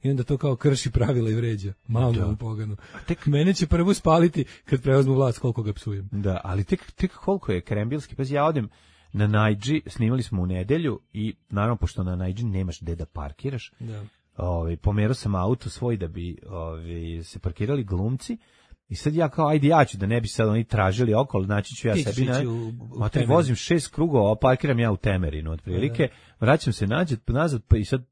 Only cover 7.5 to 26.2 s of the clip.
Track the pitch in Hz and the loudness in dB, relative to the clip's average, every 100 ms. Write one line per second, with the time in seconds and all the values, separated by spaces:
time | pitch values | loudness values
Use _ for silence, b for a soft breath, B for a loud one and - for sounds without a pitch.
7.5 | 92 - 104 107 151 143 - 135 143 151 | -4 -2 -4 -2 -4 -8 -6 -4 0 2
8.5 | 151 107 b b b b - 104 107 107 | 0 -2 b b b b 0 2 4 2
9.5 | 101 110 156 - - 110 127 117 98 90 | 2 0 -2 -2 -2 0 0 -2 -2 -2
10.5 | 92 95 151 160 - _ - 110 - _ | -4 0 0 0 -6 _ -8 -8 -8 _
11.5 | 101 107 117 - - 92 90 92 98 117 | -2 -2 -2 -4 -4 -4 -4 -4 -4 -4
12.5 | 95 92 82 82 85 87 - 71 73 135 | -4 -4 -6 -8 -8 -8 -10 -12 -10 -8
13.5 | 131 - _ 113 107 104 _ _ - 90 | -8 -12 _ -12 -12 -14 _ _ -8 -4
14.5 | 87 82 85 - 104 104 127 107 98 92 | -4 -4 -2 0 2 0 0 -2 -2 0
15.5 | 123 - - 120 113 85 98 87 82 - | -2 -4 -6 -4 -4 -6 -8 -10 -12 -12
16.5 | 90 82 80 82 85 82 85 82 - - | -10 -10 -10 -10 -10 -8 -10 -12 -8 -8
17.5 | 85 107 143 107 90 101 127 - 226 b | -4 -2 -2 -2 -2 -2 -4 -6 -12 b
18.5 | b b b _ 92 147 151 160 - 151 | b b b _ -4 -2 0 0 2 2
19.5 | 156 143 160 135 101 98 117 110 - 110 | 4 6 6 6 2 0 0 -2 0 2
20.5 | 110 113 110 95 98 123 107 139 101 98 | 2 0 2 2 2 2 2 2 0 0
21.5 | 104 107 127 117 104 127 113 135 127 131 | -2 -2 -4 -2 0 0 -2 0 0 -2
22.5 | 117 113 117 117 127 110 143 117 151 147 | -4 -8 -10 -14 -4 -2 0 4 4 4
23.5 | 113 - 170 - - 165 139 101 107 131 | 0 2 0 0 -2 2 4 4 4 4
24.5 | 131 151 120 117 98 - 95 82 76 78 | 4 2 2 2 2 0 0 0 -4 -6
25.5 | 80 - 90 131 120 139 b | -8 -4 -2 -2 0 -2 b